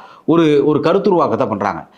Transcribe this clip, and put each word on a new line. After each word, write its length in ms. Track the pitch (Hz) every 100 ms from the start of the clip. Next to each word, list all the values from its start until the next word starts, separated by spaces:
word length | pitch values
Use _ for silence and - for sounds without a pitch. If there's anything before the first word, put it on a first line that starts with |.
| - - -
ஒரு, 400 | 165 160 147 143
ஒரு 140 | 147
கருத்துருவாக்கத்தை 680 | 151 190 190 175 131 113 120
பண்றாங்க. 400 | 98 101 82 -